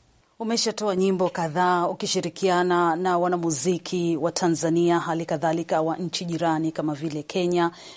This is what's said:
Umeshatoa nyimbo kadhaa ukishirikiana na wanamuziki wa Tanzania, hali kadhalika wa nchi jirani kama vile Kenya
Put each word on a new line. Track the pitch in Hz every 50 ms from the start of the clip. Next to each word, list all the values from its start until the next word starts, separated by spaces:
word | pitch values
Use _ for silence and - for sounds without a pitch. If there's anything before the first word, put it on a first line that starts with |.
| _ _ _ _ _ _ _ -
Umeshatoa | 226 220 233 226 - 226 214 - 214 214 190
nyimbo | 180 190 196 190 175 185 175
kadhaa | - - 170 160 143 175 180 180 180 175 170 180
ukishirikiana | - - - 190 - 190 175 175 - - - 190 180 175 180 180 180 175 175 170 160
na | 165 185 185 180 175
wanamuziki | 180 180 180 175 170 165 156 135 - 180 180 165 - - - 180 170 170 170
wa | 143 143 170 160
Tanzania, | - 190 170 165 156 165 165 160 170 170 170 170 170
hali | 170 175 160 165 165
kadhalika | - 170 151 151 165 160 170 165 - 190 160 156
wa | 160 160
nchi | - 185 165 - - 185
jirani | 175 170 156 170 165 160 156 160 160 160
kama | - 156 156 151
vile | 139 151 165 151 151 143
Kenya | - - 190 180 175 175 175 170 170 170 - - - -